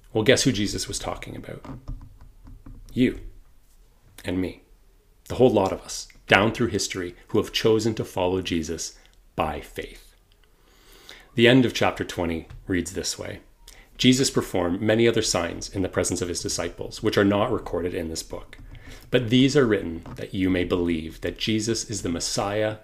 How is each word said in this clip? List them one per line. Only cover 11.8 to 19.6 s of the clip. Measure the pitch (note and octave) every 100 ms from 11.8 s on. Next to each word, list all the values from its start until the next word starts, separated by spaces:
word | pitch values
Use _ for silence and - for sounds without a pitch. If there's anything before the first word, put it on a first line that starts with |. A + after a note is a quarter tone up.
| F#2+ -
twenty | F2 - E2+ D#2+ - - -
reads | F2+ D#2
this | F2+ - -
way. | G1+ - - _ - - - -
"Jesus | B2+ B2+ C3+
performed | D#3 - F#2+ F2 F#2+
many | A2 A2 A#2
other | A2+
signs | - F#2 E2+ F2+ -
in | G2
the | F#2
presence | - - F2
of | F2
his | E2+
disciples, | G2+ - E2+ - F#2+ -
which | A2 G#2+
are |
not | G2+ G2+ B2
recorded | F#2 - E2+ F2
in | F#2 E2
this | D#2+
book. | - - - - - - - - -
But | B2+ A2+
these | B2 C3
are | C#3+